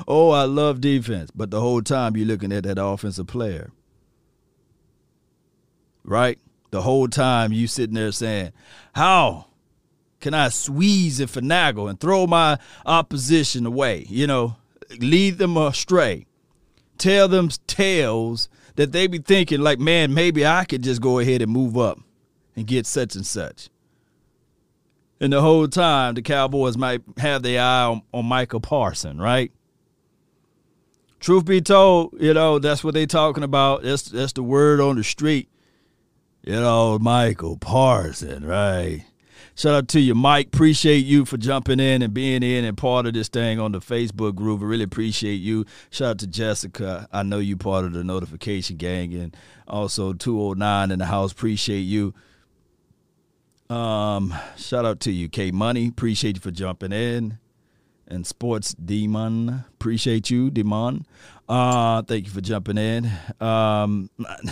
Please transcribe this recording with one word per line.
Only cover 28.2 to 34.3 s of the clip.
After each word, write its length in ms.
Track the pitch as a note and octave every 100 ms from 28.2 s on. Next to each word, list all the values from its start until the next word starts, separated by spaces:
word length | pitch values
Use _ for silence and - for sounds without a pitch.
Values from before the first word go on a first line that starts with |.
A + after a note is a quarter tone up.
| A#2
Michael 360 | B2+ B2 A2+
Parson, 580 | - D3 G#2 - D2+ D2
right? 320 | G2+ B2+ B2+ - _ _ _ _ _ _ _ _ _ _ _ _ _ _ _ _
Truth 240 | - F#3
be 160 | E3 F#3+
told, 560 | D#3+ G3 F#3+ F3+ E3 -
you 160 | D#3
know, 240 | D#3 D#3+ D3
that's 240 | C#3+ D3
what 100 | D#3
they 120 | D3+ D#3
talking 380 | D#3+ D#3 D3+
about. 400 | C#3+ C#3 C#3 C#3
That's, 200 | B2 C#3
that's 280 | - A2 C3+